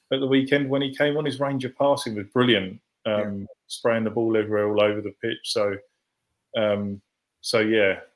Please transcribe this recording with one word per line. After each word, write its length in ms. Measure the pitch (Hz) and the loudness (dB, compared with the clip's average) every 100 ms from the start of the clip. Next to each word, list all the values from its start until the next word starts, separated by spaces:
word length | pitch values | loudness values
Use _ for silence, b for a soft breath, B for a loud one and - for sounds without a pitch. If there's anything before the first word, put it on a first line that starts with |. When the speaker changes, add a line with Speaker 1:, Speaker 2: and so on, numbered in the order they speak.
| - | -4
Speaker 1:
at 60 | 135 | -2
the 80 | 135 | 2
weekend 420 | 135 135 143 135 | 2 4 0 2
when 140 | 139 | -2
he 120 | 135 | -2
came 220 | 131 147 147 | -2 0 0
on. 80 | |
His 140 | 147 127 | -4 -4
range 260 | 139 135 | -4 -2
of 120 | 127 - | -6 0
passing 400 | 139 139 120 104 | 2 2 -2 -8
was 100 | 98 | -4
brilliant, 540 | 123 123 104 92 - _ _ 113 | 2 4 4 0 -10 _ _ -2
um, 360 | 104 104 101 | -2 -2 -6
Speaker 2:
Yeah. 40 | 101 - _ | -10 -16 _
Speaker 1:
spraying 340 | - 120 113 | -4 0 0
the 80 | 110 | 0
ball 260 | 117 113 110 | -2 0 0
everywhere, 320 | 107 104 104 | 2 0 0
all 140 | 104 | 2
over 180 | 104 104 | 2 2
the 140 | 104 - | -6 -8
pitch. 160 | 113 117 | -8 -6
So, 320 | - 113 104 98 _ _ _ _ _ _ _ 117 | -6 -2 -2 -2 _ _ _ _ _ _ _ -2
um, 440 | 107 101 101 98 _ _ _ _ | 0 0 -4 -8 _ _ _ _
so 200 | - 113 | -4 0
yeah, 400 | 110 110 98 92 - | 2 4 2 0 -8